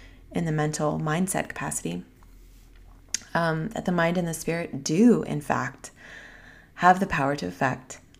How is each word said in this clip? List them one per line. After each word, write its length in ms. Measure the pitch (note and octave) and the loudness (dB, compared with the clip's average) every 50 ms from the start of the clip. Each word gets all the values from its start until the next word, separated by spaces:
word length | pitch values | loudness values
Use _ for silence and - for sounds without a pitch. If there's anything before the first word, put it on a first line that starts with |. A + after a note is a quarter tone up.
| - - - - - - | -20 -20 -20 -20 -20 -6
in 140 | - F3+ E3+ | -4 -2 -2
the 60 | D#3+ | 0
mental 480 | D#3 D#3 D3+ D3+ D3+ - D3+ D3+ D#3 D#3+ | 0 0 0 0 0 0 0 0 0 0
mindset 480 | D#3+ D#3 D3+ F3 F#3 - - D3+ - | 0 0 0 0 0 0 0 -4 -4
capacity, 560 | - - - C3+ C#3+ - - - E3 F3 F3+ - - - - - - - - - - - - - - - - - - - - - - - - - - - | -4 -8 -8 -8 -6 -6 -6 -6 -6 -6 -6 -10 -14 -20 -20 -20 -20 -20 -20 -20 -20 -20 -20 -20 -20 -20 -20 -20 -20 -20 -20 -12 -12 -12 -12 -10 -4 -2
um, 360 | E3+ E3+ E3 D#3+ D#3+ D#3+ - | 0 0 2 0 0 -4 -4
that 160 | - - - | -6 -4 -2
the 60 | G3 | 0
mind 260 | F3+ E3+ E3 E3+ E3+ | 2 2 2 2 2
and 100 | F#3 E3+ | 0 -2
the 60 | E3+ D#3+ | -2 -4
spirit 500 | - - - E3 E3+ E3+ - - C3+ - | -4 -4 -4 -4 -4 -4 -6 -8 -6 -4
do, 400 | - D#3 F3+ A#3 B3 G3 D#3 - | 0 4 6 8 8 8 6 2
in 180 | - D3 D3 | -2 -4 -4
fact, 500 | - - - B2 B2+ C3 - - - - - - - - - - - - - - - - - - - - - | -2 -2 -2 -2 -2 -4 -8 -12 -18 -20 -20 -20 -20 -20 -20 -20 -20 -20 -20 -20 -20 -20 -20 -20 -20 -20 -4
have 240 | - F3 F3+ F#3 F#3 | 4 6 6 6 6
the 80 | G3 | 4
power 280 | F#3+ F3 D#3 C3+ C#3 D3 | 0 0 0 0 0 0
to 120 | C#3+ - | -2 -4
affect 520 | F3+ - - C#3+ C3 - - - - - - - - - | -8 -4 -2 -2 -2 -2 -4 -8 -16 -20 -20 -20 -20 -20